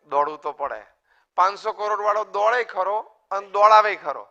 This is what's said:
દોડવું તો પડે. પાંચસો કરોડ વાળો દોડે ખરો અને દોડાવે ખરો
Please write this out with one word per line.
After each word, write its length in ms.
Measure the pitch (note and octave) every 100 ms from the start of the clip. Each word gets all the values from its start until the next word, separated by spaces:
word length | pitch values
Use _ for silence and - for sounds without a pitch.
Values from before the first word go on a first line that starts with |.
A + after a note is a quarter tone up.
| _
દોડવું 280 | C#3 D3 D3+
તો 80 | D3+ C3+
પડે. 220 | C#3 A2 G2+ _ _ _ _ -
પાંચસો 320 | F#3 G3 G3+ F#3+
કરોડ 240 | G#3 G#3 G#3
વાળો 180 | G#3 G3+ F#3+
દોડે 240 | G#3+ B3 A3+
ખરો 240 | G3 F#3 G#3 - _ _
અને 160 | G3 G3+ G3
દોડાવે 380 | G#3 G#3+ G#3 F#3
ખરો 200 | E3+ B2+ G2+